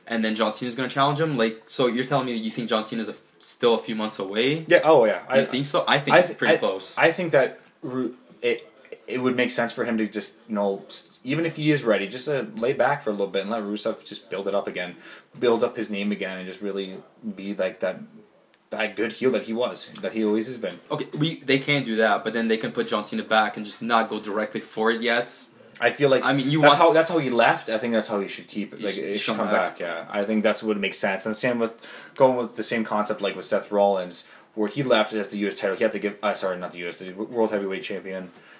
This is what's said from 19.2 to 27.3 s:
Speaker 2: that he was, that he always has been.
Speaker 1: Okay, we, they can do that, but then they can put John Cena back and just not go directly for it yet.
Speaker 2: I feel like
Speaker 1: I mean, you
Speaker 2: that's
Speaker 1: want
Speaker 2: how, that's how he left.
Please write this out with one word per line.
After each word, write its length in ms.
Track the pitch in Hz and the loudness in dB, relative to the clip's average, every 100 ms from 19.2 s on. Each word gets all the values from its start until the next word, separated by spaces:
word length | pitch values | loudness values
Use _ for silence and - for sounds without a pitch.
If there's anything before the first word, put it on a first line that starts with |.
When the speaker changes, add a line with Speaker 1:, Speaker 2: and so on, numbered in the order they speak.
| 131 | 0
Speaker 2:
that 140 | 110 | 0
he 80 | 95 | -2
was, 360 | 113 120 - - - | -2 -2 -4 -14 -10
that 140 | 98 | -6
he 100 | 110 | 0
always 240 | 107 107 110 | 2 2 -2
has 100 | 123 | -6
been. 220 | 98 87 - | -8 -8 -8
Speaker 1:
Okay, 160 | 156 139 156 | -8 -6 -2
we, 240 | 160 156 | -2 -2
they 180 | 131 135 | 2 2
can 240 | 143 143 | 2 0
do 100 | 113 110 | 0 2
that, 280 | 110 98 | 4 4
but 80 | - | 0
then 160 | 117 113 | -2 0
they 80 | 110 | 0
can 160 | 123 | 0
put 160 | 113 113 | -4 -2
John 160 | 110 | -2
Cena 180 | 107 110 | -2 -6
back 340 | - 110 107 110 | 2 2 2 -2
and 80 | |
just 160 | 104 - | -10 -10
not 300 | 113 117 110 | 0 2 2
go 80 | 107 | -4
directly 420 | 104 101 107 110 | -4 -4 -4 -6
for 300 | - - 110 | -8 0 0
it 100 | 113 | 2
yet. 440 | 117 120 123 - - - - - | 0 0 -2 -10 -16 -20 -20 -2
Speaker 2:
I 100 | 120 | 0
feel 200 | 123 143 | 2 4
like 120 | 131 | 4
Speaker 1:
I 100 | 127 | 4
mean, 160 | 139 131 | 2 2
you 120 | 156 | 6
Speaker 2:
that's 180 | 147 147 | 8 8
Speaker 1:
want 0 | |
Speaker 2:
how, 140 | 165 | 8
that's 180 | 156 - | 6 4
how 80 | 170 | 0
he 100 | |
left. 400 | 131 | 2